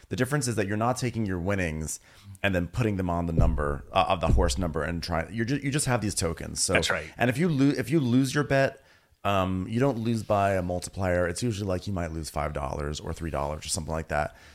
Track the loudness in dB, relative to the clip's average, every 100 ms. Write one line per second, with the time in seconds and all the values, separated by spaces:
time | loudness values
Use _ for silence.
0 | -6 -2 0 0 0 0 0 0 0 0
1 | -2 -2 -2 -2 0 0 0 -2 -6 -8
2 | -14 -20 -20 -4 0 2 0 0 0 0
3 | 0 0 0 4 4 4 0 -2 -2 0
4 | 2 2 4 4 4 2 -2 -2 -2 -4
5 | -2 -2 -2 -4 -2 -2 -2 -2 0 0
6 | 0 0 -2 -2 -6 -2 2 2 2 -2
7 | -4 -2 0 2 2 4 4 2 0 2
8 | 4 4 2 0 2 2 2 -2 _ _
9 | _ _ 0 2 2 0 -2 2 2 2
10 | 0 -2 0 2 2 2 0 -4 -6 -4
11 | 0 2 0 0 -2 -2 -2 -2 -2 -4
12 | -4 -6 -6 -4 -4 -4 -6 -4 -4 -6
13 | -6 -6 -4 -4 -4 -6 -6 -6 -4 -4
14 | -2 -2 -2 -6 -20